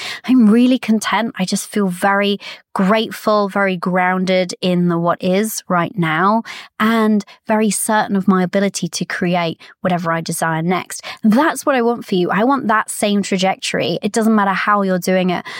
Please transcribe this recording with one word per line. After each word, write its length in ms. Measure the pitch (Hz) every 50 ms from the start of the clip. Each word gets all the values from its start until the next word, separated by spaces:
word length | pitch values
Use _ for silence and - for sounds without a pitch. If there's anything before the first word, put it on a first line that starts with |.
| - - - - -
I'm 260 | - 254 254 226 202
really 280 | 214 240 247 247 262 240
content. 560 | - - 220 214 - - - 196 226 240 - -
I 80 | 190
just 200 | 180 202 202 -
feel 220 | - - 214 202 190
very 500 | 175 175 - 196 196 202 202 202 202 202 - - - - - _ -
grateful, 720 | - 190 185 220 220 226 - 208 - - 226 214 208 202 196
very 300 | 190 202 196 190 185 175
grounded 760 | - 185 175 185 180 180 185 185 185 180 185 185 185 180 - -
in 280 | - 185 180 175 175 175
the 100 | 170 170
what 240 | 170 175 165 - -
is 400 | 185 180 196 220 220 - - -
right 300 | - 185 175 165 - -
now, 460 | - 170 160 156 160 180 202 214 233 220 - - - - - _ -
and 460 | 214 220 226 226 220 214 214 208 - - - - _
very 240 | - 220 214 220 214
certain 460 | 190 - - - 220 214 190 - 202
of 120 | 196 185 -
my 140 | 185 185 185
ability 460 | 175 - 196 202 196 - - - 165
to 180 | - - 180
create 520 | - - - 190 175 175 175 170 165 160 - - - - _
whatever 320 | - 185 180 170 180 170 165
I 80 | 165
desire 400 | 165 - 170 - 170 165 160 160
next. 420 | 160 175 185 170 - - - - - - - - -
That's 420 | 220 202 254 302 330 - 262 -
what 100 | 302 277
I 60 | 254
want 240 | 233 233 240 233 -
for 120 | - 202
you. 140 | 180 175 165
I 140 | - 180 220
want 240 | 254 277 - - 208
that 220 | 220 214 - -
same 320 | - - - 208 208 202 -
trajectory. 760 | - 208 185 185 190 190 - - - - - 143 - 170 - -
It 100 | 214 -
doesn't 220 | 233 220 220 220
matter 180 | 214 196 196 190
how 300 | 170 - 208 208 208 196
you're 160 | 190 185 180
doing 320 | 175 - 185 185 180 185
it 160 | 175 - - - -